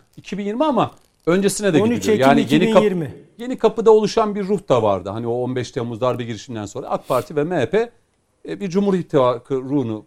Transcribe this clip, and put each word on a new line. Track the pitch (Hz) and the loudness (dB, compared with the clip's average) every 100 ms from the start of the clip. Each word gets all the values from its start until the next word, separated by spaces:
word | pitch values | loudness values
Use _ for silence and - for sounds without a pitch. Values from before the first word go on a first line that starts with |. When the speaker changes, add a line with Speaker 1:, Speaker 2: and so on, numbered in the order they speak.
| _ - | _ -20
Speaker 1:
iki | - 196 | -12 -8
bin | 202 | -6
yirmi | 226 311 | -2 0
ama | 233 135 - _ _ - | 0 -2 -6 _ _ 0
öncesine | 185 196 - 202 | 2 0 0 2
de | 156 | 2
Speaker 2:
On | 220 | 2
üç | 240 | 0
Speaker 1:
gidiyor. | 95 117 | 0 4
Speaker 2:
Ekim | 131 | 4
Speaker 1:
Yani | 143 | 4
Yeni | 113 | 4
Kap-, | 151 | 2
Speaker 2:
iki | 226 220 | 4 4
bin | |
yirmi. | 214 180 143 - - - | 4 0 -6 -10 -20 -12
Speaker 1:
Yeni | 240 254 | -10 0
Kapı'da | 220 220 220 | 0 2 4
oluşan | 214 208 - 214 208 | 6 4 0 -2 -2
bir | 190 | -4
ruh | 202 - | -2 0
da | 127 | 2
vardı. | 107 95 92 | 2 0 -2
Hani | 107 117 | -6 -4
o | |
on | 120 123 127 | -4 -4 -6
beş | 117 | -6
Temmuz | 131 120 117 | -8 -8 -4
darbe | 127 120 | -2 -2
girişiminden | 117 107 - 113 104 | -6 -10 -10 -10 -10
sonra | 123 160 | -10 -8
ak | 202 - | -6 -4
Parti | 131 - 151 | -4 -2 -4
ve | |
M | 151 175 | -2 -2
H | 117 | 0
P, | 208 233 _ _ _ _ _ - | -2 -2 _ _ _ _ _ -14
e, | 160 | -10
bir | 196 | -4
Cumhur | 180 202 | -2 0
İttifakı | 190 156 151 123 120 - 135 | 0 0 2 2 0 -4 -6
ruhunu | 131 143 117 107 | -2 -2 -2 -6